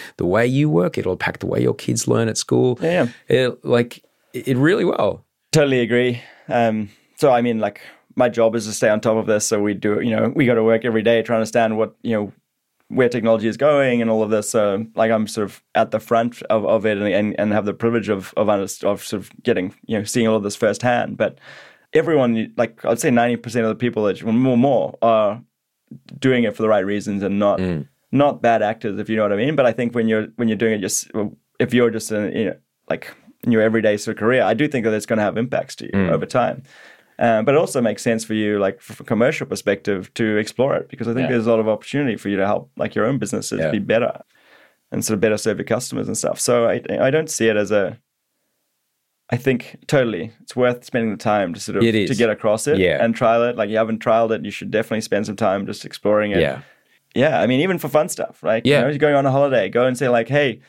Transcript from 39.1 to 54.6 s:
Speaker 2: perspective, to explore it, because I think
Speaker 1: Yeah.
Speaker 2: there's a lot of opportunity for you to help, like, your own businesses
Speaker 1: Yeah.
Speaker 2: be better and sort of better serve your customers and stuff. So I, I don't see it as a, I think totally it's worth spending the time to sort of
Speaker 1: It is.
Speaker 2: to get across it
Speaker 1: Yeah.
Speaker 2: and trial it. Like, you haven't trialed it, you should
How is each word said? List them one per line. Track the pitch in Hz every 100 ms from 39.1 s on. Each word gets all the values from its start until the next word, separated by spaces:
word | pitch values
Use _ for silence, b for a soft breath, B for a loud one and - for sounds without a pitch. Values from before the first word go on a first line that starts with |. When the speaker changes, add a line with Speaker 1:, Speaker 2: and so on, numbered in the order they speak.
| 110 120 120 -
Speaker 2:
perspective, | 101 - 101 - 98 101
to | - 110 107
explore | 107 - 135 -
it, | -
because | 139 117
I |
think | 117 127
Speaker 1:
Yeah. |
Speaker 2:
there's | 120 113
a |
lot | 113
of | 110
opportunity | 104 - 143 139 101
for | 101
you | 98
to | 98
help, | 95 - -
like, | 117
your | 113 110
own | 135
businesses | 101 113 - 107
Speaker 1:
Yeah. | 80
Speaker 2:
be | 110
better | 98 110 120 - - b b b b b _
and | -
sort | 110
of | 107
better | 107 107
serve | 110 101
your |
customers | - 117 - 110 104
and | 107
stuff. | - -
So | - 120 117
I, | 98 - -
I | 131
don't | 156 -
see | - 113
it | 104
as | 101
a, | 104 95 - _ _ _ _ _ _ _ _ _ _ _ _ -
I | 123
think | 135 123 - - -
totally | 147 120 95 107 -
it's | -
worth | 123 123 123
spending | - 127 113
the | 101
time | 117 104 92
to | 85
sort | - 98
of |
Speaker 1:
It | 117 110
is. | 92
Speaker 2:
to | 110
get | 113
across | 104 110 107 143
it | 98
Speaker 1:
Yeah. | 90 71
Speaker 2:
and | 117
trial | 113 117 117
it. | 120 120
Like, | 104
you | 107
haven't | 113 110
trialed | 120 113 113
it, | 110
you | 101
should | -